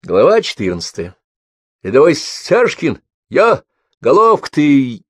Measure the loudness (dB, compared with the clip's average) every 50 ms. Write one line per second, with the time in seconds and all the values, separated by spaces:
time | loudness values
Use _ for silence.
0 | _ -2 0 2 4 4 4 2 -2 -4 -10 -6 -6 -6 -6 -6 -10 -14 -12 -12
1 | -14 -14 -14 _ _ _ _ _ _ _ _ _ _ _ _ _ _ -2 2 2
2 | 4 4 2 -2 -6 -14 -16 -16 -4 -2 0 0 0 -2 -4 -6 -6 -6 -6 -6
3 | _ _ _ _ _ _ -2 0 2 2 0 -2 _ _ _ _ _ _ _ _
4 | 0 2 2 4 4 2 2 0 -2 -6 -4 0 2 2 2 2 0 -2 -8 -14
5 | _